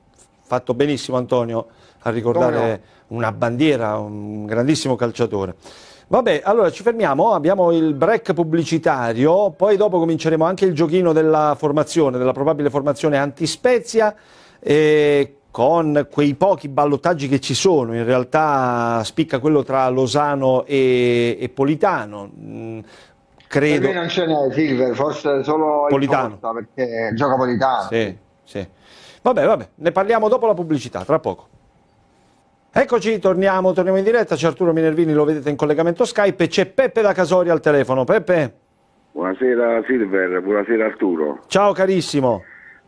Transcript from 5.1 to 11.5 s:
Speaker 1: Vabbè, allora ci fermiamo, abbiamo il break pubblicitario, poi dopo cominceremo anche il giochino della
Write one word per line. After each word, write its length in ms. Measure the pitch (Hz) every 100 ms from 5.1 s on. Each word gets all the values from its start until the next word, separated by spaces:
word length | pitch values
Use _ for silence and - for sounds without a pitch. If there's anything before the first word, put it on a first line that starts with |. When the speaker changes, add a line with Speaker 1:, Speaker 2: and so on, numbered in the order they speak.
| - 117 101 92 - - - - - -
Speaker 1:
Vabbè, 340 | 214 233 151
allora 260 | 190 226 180
ci 140 | -
fermiamo, 480 | 208 226 160 139 220
abbiamo 400 | 185 151 196 175
il 220 | 165 160
break 400 | 139 170 226 -
pubblicitario, 1160 | 170 165 165 156 165 165 139 117 113 143 180 202
poi 260 | 151 196 196
dopo 200 | 208 175
cominceremo 460 | 165 165 160 156
anche 220 | 160 185 190
il 80 |
giochino 400 | 151 165 180 175
della 420 | 156 156 156 151